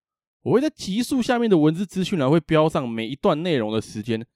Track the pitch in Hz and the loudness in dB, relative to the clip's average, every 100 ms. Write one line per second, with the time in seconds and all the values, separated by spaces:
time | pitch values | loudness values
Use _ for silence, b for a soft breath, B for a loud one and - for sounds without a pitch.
0 | _ _ _ _ - 208 302 - - 202 | _ _ _ _ 0 0 0 -4 -6 -4
1 | 247 269 233 240 233 175 151 165 202 185 | -2 -2 0 0 2 4 4 2 -4 -4
2 | 175 180 131 165 - 156 156 160 123 113 | -2 0 2 2 2 2 2 0 -4 -6
3 | 113 135 208 151 180 139 107 110 - 110 | -6 -2 0 0 0 0 0 -2 -4 -6
4 | 107 113 117 | -4 -6 -6